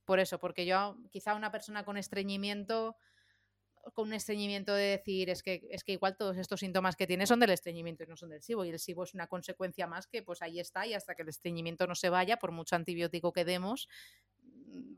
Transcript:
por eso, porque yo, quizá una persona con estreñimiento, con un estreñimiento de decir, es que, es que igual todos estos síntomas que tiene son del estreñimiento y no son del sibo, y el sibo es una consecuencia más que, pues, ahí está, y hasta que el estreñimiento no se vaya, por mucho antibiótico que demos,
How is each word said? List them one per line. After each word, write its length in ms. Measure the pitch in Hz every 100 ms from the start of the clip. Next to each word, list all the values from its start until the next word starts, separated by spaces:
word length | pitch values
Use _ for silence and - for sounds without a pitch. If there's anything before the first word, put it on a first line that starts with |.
| -
por 140 | 190
eso, 200 | 190 170
porque 260 | 180 170 175
yo, 320 | 185 202 196 240
quizá 240 | 196 208 208
una 160 | 214
persona 340 | 208 202 214 202
con 120 | 202
estreñimiento, 1000 | 190 196 196 196 202 208 202 226 226 226 _ _ _ _ _ _ _ _ -
con 140 | - 214
un 60 |
estreñimiento 600 | 220 - 208 202 202 196
de 100 | 202 202 196
decir, 320 | 196 190 185
es 140 | 180
que, 240 | - 180 -
es 140 | 180
que 80 | -
igual 220 | 190 190 190
todos 200 | 196 185
estos 240 | 180 190
síntomas 340 | 196 185 190 170
que 100 | 180
tiene 220 | 180 196
son 120 | 240
del 80 | 233
estreñimiento 520 | 180 - 170 170 165
y 40 | -
no 80 | 160
son 140 | 170
del 120 | 151
sibo, 220 | - 233 180
y 40 |
el 100 | 160
sibo 240 | - 175
es 100 | 185
una 140 | 185 170
consecuencia 600 | 180 170 180 185 - 170
más 200 | 170 -
que, 160 | 233
pues, 180 | 202 175
ahí 180 | 170 170
está, 280 | 175 185 220
y 60 |
hasta 220 | 208 - 175
que 80 |
el 60 | 160
estreñimiento 560 | 151 175 170 165 165 180
no 100 | 175
se 140 | 180
vaya, 280 | 180 185 233
por 140 | 185
mucho 220 | 170 160 175
antibiótico 560 | 165 170 170 170 175
que 120 | 165 170
demos, 440 | 180 185 269 - - - - _ _ - - - - -